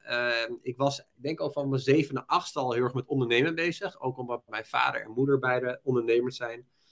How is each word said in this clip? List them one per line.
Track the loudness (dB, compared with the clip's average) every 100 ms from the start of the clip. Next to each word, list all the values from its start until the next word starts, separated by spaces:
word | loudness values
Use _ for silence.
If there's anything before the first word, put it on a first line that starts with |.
Eh, | -6 -2 0 0 -2 -6
ik | -8 -2
was, | 0 -2
ik | -10 _
denk | -8 -4
al | -4
van | -4 -2
mijn | 0
zevende, | 4 4 2 -4 0
achtste | -2 -2 -4
al | -2
heel | 0
erg | 0
met | -2 -2
ondernemen | 0 2 4 4
bezig. | 2 -2 -2 -8 -6
Ook | -6 -6
omdat | -6 -8 -6
mijn | -10
vader | -4 0 0 0
en | -4
moeder | 0 4 4
beide | 4 0 0 -4
ondernemers | 0 2 4 4 2 -4
zijn. | -8 -10 -18 _ _